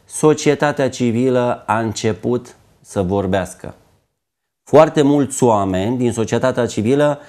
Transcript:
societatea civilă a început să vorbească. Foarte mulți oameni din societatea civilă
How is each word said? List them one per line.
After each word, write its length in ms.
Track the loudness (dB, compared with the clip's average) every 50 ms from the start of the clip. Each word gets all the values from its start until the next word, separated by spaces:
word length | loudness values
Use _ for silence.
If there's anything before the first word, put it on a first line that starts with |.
| _
societatea 840 | _ -8 0 2 2 2 2 2 0 0 0 0 -2 -2 -2 -2 -4
civilă 720 | -2 -2 -2 -2 0 0 0 0 0 0 0 -2 -4 -4 -4
a 140 | -4 -2 -2
început 760 | -2 -4 -6 -4 -4 -4 -4 -4 -4 -4 -4 -4 -6 -10 -20 _ _ _ _ _
să 200 | _ -10 -6 -4
vorbească. 720 | -2 -2 -2 -2 -2 -2 -2 -2 -4 -6 -10 -16 -18 -18 -18 -18 _ _ _ _ _ _ _ _ _ _ _ _ _ _ _ _ _
Foarte 380 | 4 6 6 6 6 4 2
mulți 420 | 2 4 4 2 2 0 0 0 2
oameni 540 | 2 4 2 0 0 -2 -2 -2 -2 -2 0
din 140 | -2 -2
societatea 540 | 0 -2 -4 -2 -2 0 0 0 0 0 -2
civilă 540 | -2 -2 -2 0 0 2 2 2 0 0 -4 -8